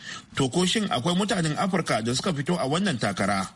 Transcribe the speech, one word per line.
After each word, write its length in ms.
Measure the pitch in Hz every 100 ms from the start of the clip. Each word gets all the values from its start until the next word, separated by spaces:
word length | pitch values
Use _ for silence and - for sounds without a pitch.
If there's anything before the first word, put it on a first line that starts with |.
| - - - -
To 140 | 135
ko 160 | 175 185
shin 200 | 226 202
akwai 240 | 127 170 175
mutanen 400 | 208 196 160 147
Afirka 480 | 196 180 160 117 113
da 80 |
suka 200 | 127 202
fito 200 | 143 139
a 140 | 175 131
wannan 300 | 165 202 120
takara? 480 | 110 98 98 98 92